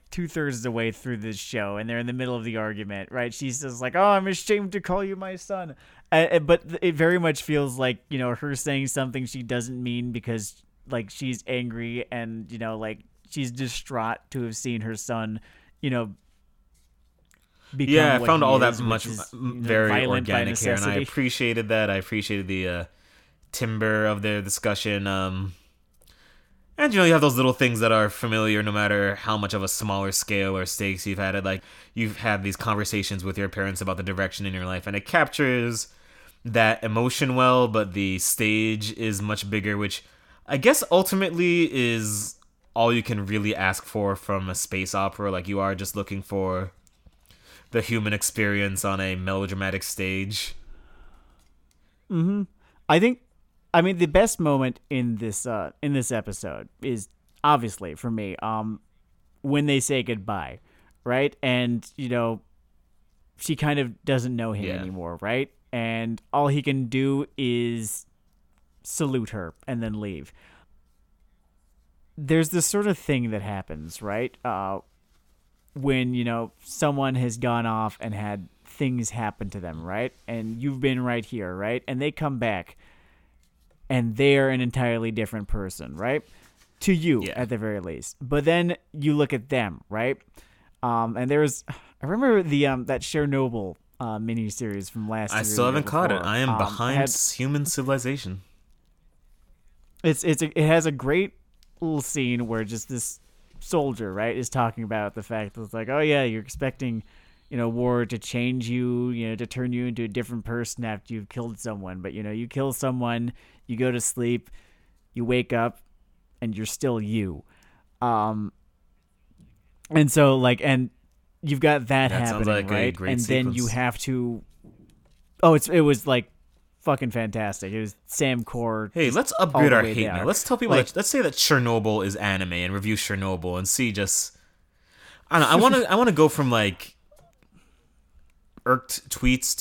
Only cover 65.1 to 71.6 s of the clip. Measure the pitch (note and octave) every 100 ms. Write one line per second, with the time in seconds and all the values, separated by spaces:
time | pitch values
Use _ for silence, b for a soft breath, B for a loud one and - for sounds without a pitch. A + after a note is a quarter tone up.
65.1 | E2+ G2+ B2 C#3 _ - A#2+ A2+ A2+ A2+
66.1 | A2+ - C#3+ C#3+ C#3+ C#3+ C#3 B2 C3 C3+
67.1 | C#3 D3 - B2+ A#2+ A#2+ A#2 A2 - -
68.1 | _ _ _ _ _ _ _ - - D3
69.1 | C3 A2 A2 E2+ - - A#2+ A2+ G#2+ G#2
70.1 | E2 C#2 b b b b - _ _ _
71.1 | _ _ _ _ _